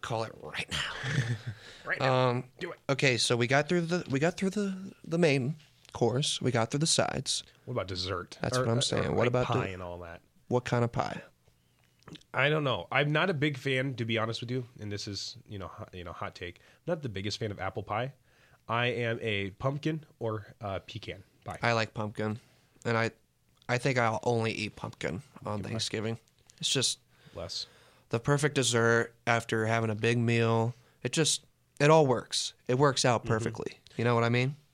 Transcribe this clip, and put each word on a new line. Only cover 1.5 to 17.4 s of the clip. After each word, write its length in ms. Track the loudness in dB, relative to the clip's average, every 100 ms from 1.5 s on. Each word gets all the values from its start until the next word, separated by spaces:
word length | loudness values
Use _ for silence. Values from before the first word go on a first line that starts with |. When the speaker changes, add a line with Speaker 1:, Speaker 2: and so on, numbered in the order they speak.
| -12 -16 -16
Speaker 2:
Right 160 | -8 0
now. 280 | 2 4 4
Speaker 1:
Um, 160 | 2 -4 -12
Speaker 2:
Do 100 | -12
it. 60 | -10 -2
Speaker 1:
okay, 260 | 2 4 4
so 180 | 2
we 120 | 2 4
got 200 | 4 4
through 140 | 2
the, 220 | 2 -2 0
we 80 | 2
got 160 | 2 2
through 140 | -2
the, 240 | -2 -4 -4 -10 -16 -4
the 100 | 2
main 400 | 4 4 2 -4 -12 _ -16
course. 440 | 0 2 2 0 0
We 80 | 0
got 200 | 2 0
through 100 | 0
the 60 | 2
sides. 560 | 2 2 0 -4 -4 -6 _
Speaker 2:
What 80 | -8
about 160 | -6 -4
dessert? 480 | -6 -4 -6 -8 -6
Speaker 1:
That's 160 | -2 0
Speaker 2:
Or, 20 | 2
Speaker 1:
what 20 |
I'm 80 | 0
Speaker 2:
or, 40 |
Speaker 1:
saying. 240 | 2 0 0
Speaker 2:
or, 60 |
Speaker 1:
What 60 | 2
Speaker 2:
like, 80 | 2
Speaker 1:
about 180 | 2 0
Speaker 2:
pie 220 | 0 -2
Speaker 1:
the 40 |
Speaker 2:
and 100 | -6
all 160 | -10 -10
that? 200 | -12 -16 _ _ _
Speaker 1:
What 180 | -2 0
kind 180 | 0
of 80 | 0
pie? 300 | 0 -4 -6 -12 _ _ _ _ _ _ _ -20 -20 _
Speaker 2:
I 160 | 0 2
don't 120 | 2
know. 260 | 0 -2 0
I'm 180 | 0 2
not 200 | 2 2
a 40 |
big 220 | 2 0 0
fan, 380 | -2 0 -2
to 100 | -4
be 140 | -2 0
honest 240 | 0 -4
with 80 | -4
you, 160 | -6 -6 -12
and 120 | -8
this 160 | -6 -6
is, 300 | -8 -10 -14 -14
you 100 | -12
know, 100 | -12
hot, 200 | -12 -14
you 100 | -12
know, 80 | -12
hot 220 | -10 -10
take. 260 | -8 -12 -12 -20 _ -6
Not 140 | -4
the 80 | -4
biggest 300 | -6 -6 -4